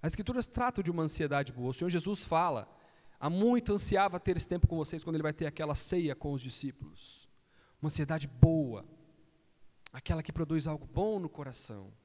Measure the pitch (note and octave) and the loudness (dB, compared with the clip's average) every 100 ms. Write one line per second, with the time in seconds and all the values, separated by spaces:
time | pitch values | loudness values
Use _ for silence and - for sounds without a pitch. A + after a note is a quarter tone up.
0 | D#3+ - G3+ B3+ A#3 - B3 B3 F3 F3 | -4 -4 -4 -4 -4 -2 -2 0 -2 0
1 | D#3 - D3+ C#3+ C3 B2 B2 C3 F3 F3 | -2 -2 -2 0 -2 -4 -6 -2 -2 -2
2 | F3+ G#3 - E3 F3 B2+ G2 - - - | -2 -6 0 0 2 -2 -8 -20 -20 -20
3 | - - C#3 F3 A3 B3 A#3 G#3 - G3 | -20 -6 -4 2 4 4 2 -2 2 2
4 | G3 F3+ - F3 - F3 - E3 D3+ E3 | 2 0 -2 -2 -2 8 8 8 -2 -4
5 | E3+ D#3+ D3+ D3+ D#3 - D3+ C#3+ - F3+ | -2 0 0 -2 -6 -4 -4 -2 0 0
6 | D#3+ C3+ D3 C#3 B2+ - C#3+ - D#2 - | 0 -2 -4 -4 -6 -8 -8 -10 -16 -16
7 | - - - _ _ _ _ _ D3+ D3+ | -18 -18 -20 _ _ _ _ _ -4 -2
8 | C#3+ D#3 C#3+ - D#3+ E3 C#3 G#2+ - - | -2 -2 -4 8 8 8 -2 -6 -14 -20
9 | - _ - _ _ _ - _ - C3 | -20 _ -20 _ _ _ -20 _ -16 -14
10 | - E3 D3+ D#3 D#3 D#3+ D#3 D#3 - D#3+ | -2 -2 -2 -4 0 0 -2 -6 -6 -2
11 | G#3 G#3 E3 - C#3 B2 - G#2+ G2 G#2 | -2 -2 -6 -8 -12 -12 -14 -14 -16 -20